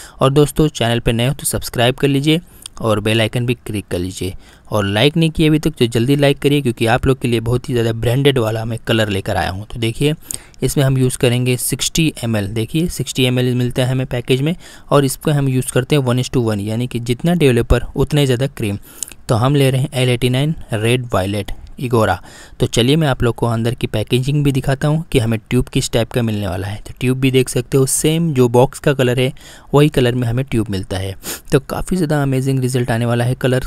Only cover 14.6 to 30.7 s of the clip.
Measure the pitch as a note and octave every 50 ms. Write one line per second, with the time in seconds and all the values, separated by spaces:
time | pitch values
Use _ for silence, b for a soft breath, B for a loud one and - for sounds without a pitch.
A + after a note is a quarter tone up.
14.6 | B B B B B B D3 C#3+ C#3+ C3 - - - D#3+ D3+ C#3+ C#3 C3+ B2+ B2+
15.6 | B2 - - C3 B2+ - D3+ D3 C3+ B2+ A#2+ B2+ B2 - - C3+ A#2 A2 G#2+ G2+
16.6 | G2 G#2+ A2 A2+ B2 B2+ - A#2 A#2+ A#2+ B2 - - E3 F3 E3+ D#3+ C3+ A#2+ A#2+
17.6 | A#2+ - C3+ A#2+ - - - D3 C3+ - - D3 C#3+ C3 B2+ A#2 C3+ C3+ - -
18.6 | A#2 G#2 G2+ G2 B B B B B B B B - - B2 G#2+ A#2+ C3+ D3 C#3+
19.6 | C#3 C3+ C3+ C3 C3 - - B2+ C3 B2+ B2 B2 - B2 B2+ B2+ C#3 D#3 D#3+ -
20.6 | - - B2 G#2 G#2+ A2+ A#2+ B2+ B2 A#2+ - G2+ F#2 G2 G2+ G#2 G2 - - -
21.6 | - - - - C#3+ A#2+ B2 A2+ G#2+ G2 F2+ - B B B B B B B B
22.6 | - A#2+ - - A#2 B2+ C#3+ E3 D#3+ C#3+ B2+ - A#2+ A#2 A2+ - - A#2 A#2 A2+
23.6 | A2+ A#2 B2 - - - - A2+ G#2 - B2 B2 B2+ C#3 D3 D3 C#3+ C#3+ C3+ C3+
24.6 | - - C#3 C3 - D3+ D3+ D#3+ E3 - - C#3 A2 A2+ A#2 G#2+ - - - B2
25.6 | C3 - - C3+ B2+ - - B2 A2+ - - B2+ A#2 A2+ G#2+ G#2 G#2 F#2+ F2 F#2+
26.6 | F#2 G2+ G#2 G#2 - - - - - B2 C3 C3 C3+ C3+ B2+ C3 B2+ - - C3
27.6 | A#2+ - - C3+ C3+ C#3 - - - D#3 D#3 E3 E3+ E3 D3 B2+ B2 A#2+ A#2 A#2+
28.6 | B2 - - - - D#3 C#3+ C3 C3 B2 B2 C3 B2+ C3 - B B B B B
29.6 | B B - C#3 D3+ D3+ - D3+ B2+ A#2+ A#2+ B2+ B2 A#2 - B2 C3+ - - A2+
30.6 | G#2+ G#2+